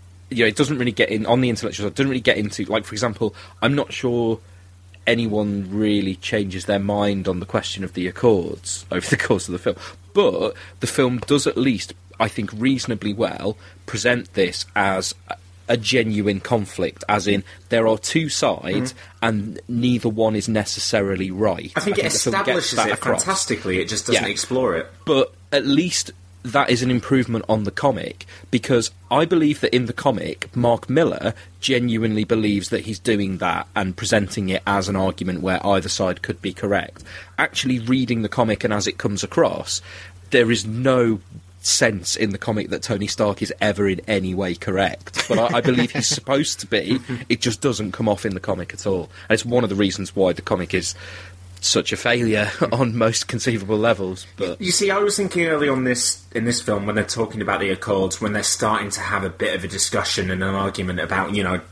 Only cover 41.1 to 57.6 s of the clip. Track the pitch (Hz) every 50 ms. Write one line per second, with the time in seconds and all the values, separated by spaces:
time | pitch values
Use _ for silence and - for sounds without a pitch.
41.1 | 110 101 - - - - - - - - - - - - 135 113 104 92 82 -
42.1 | - - 110 104 95 - - - 110 107 - - 95 - - - 113 95 101 98
43.1 | - - 110 104 98 - 104 95 - - 104 107 98 101 104 98 95 85 - -
44.1 | 107 98 92 92 92 92 98 90 87 - - - 92 95 98 90 - - - -
45.1 | - - - - 120 110 117 117 120 120 117 123 127 123 120 123 - 147 117 -
46.1 | - - - - 139 143 156 - - - - - 113 101 - 92 123 131 - -
47.1 | 127 120 131 - 120 - - 123 110 - - 139 113 98 107 95 - - 117 107
48.1 | 101 95 - 110 95 92 - - 95 90 87 - - - - 104 95 90 80 -
49.1 | - - - - 110 107 - 120 120 123 117 98 98 98 104 95 - - 95 -
50.1 | - 98 95 90 85 - - - 110 92 87 - - 90 87 - - - - -
51.1 | - - - - - - - - - - - - - 107 - - 110 - - 120
52.1 | 120 123 120 113 107 104 104 101 - - 165 120 113 120 131 120 110 120 113 113
53.1 | 117 - - - - 113 - 131 117 104 98 98 110 104 110 117 113 87 95 92
54.1 | 95 92 - - - - 98 90 - - 196 180 170 - 208 196 190 202 208 208
55.1 | 196 - 202 175 - 180 170 165 156 147 147 143 135 131 127 127 123 123 - -
56.1 | - - - - - 117 110 120 120 - - - 107 101 101 104 104 107 101 -
57.1 | - 120 110 104 - 110 101 95 98 -